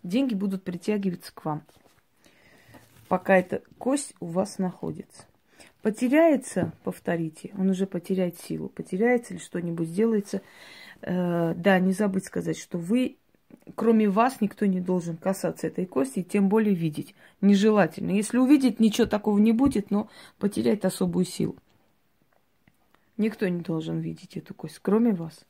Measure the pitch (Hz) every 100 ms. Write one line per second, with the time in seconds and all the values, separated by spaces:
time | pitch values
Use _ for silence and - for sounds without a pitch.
0 | 185 208 277 202 196 190 185 175 - 214
1 | 196 170 - - 160 151 - _ _ _
2 | _ _ _ _ _ _ _ - _ -
3 | - 185 - 190 180 - - - - 190
4 | - - 175 170 202 - 185 180 165 156
5 | - - - _ _ _ - _ 214 214
6 | 247 285 330 277 - - 170 - - 185
7 | - 170 165 156 - 202 190 185 190 175
8 | 170 185 180 175 - 160 156 - 165 185
9 | 233 247 240 180 - 175 170 165 165 170
10 | 226 220 202 196 - - - - - -
11 | - 180 180 170 170 170 180 185 185 185
12 | 208 190 - 180 165 160 - 175 170 240
13 | 254 - _ _ _ - - - 220 220
14 | 214 196 247 254 202 - 208 185 180 185
15 | 170 165 190 190 175 165 165 - 185 -
16 | 269 214 175 202 196 220 214 185 165 151
17 | - _ - _ 196 202 214 214 165 -
18 | 170 190 208 240 254 294 262 208 226 208
19 | 220 214 208 202 220 226 277 220 196 202
20 | 220 - - _ 208 - 233 214 190 -
21 | 185 170 - - - - _ _ _ _
22 | _ _ _ _ _ _ _ _ _ _
23 | _ - 214 214 190 175 165 160 160 165
24 | 160 160 - - - - 156 - - 208
25 | 240 185 160 - _